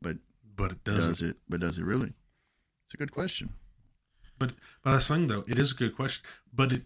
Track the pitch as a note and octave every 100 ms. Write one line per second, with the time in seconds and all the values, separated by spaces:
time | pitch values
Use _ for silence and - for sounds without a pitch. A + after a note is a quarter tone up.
0 | E2+ D#2 - _ A2 G2+ F#2+ F2+ - G#2
1 | E2+ F2 E2 - - F2 F2 F2 F2 A#2+
2 | A#2+ - _ _ _ _ _ _ - -
3 | D3 - F#3 - - - - - _ _
4 | _ _ - - C3 - - - C3+ C3
5 | - D3+ D#3+ G#2 F#2+ A#2 C#3+ - A#2 -
6 | C3+ - - - _ A#2 C3 B2+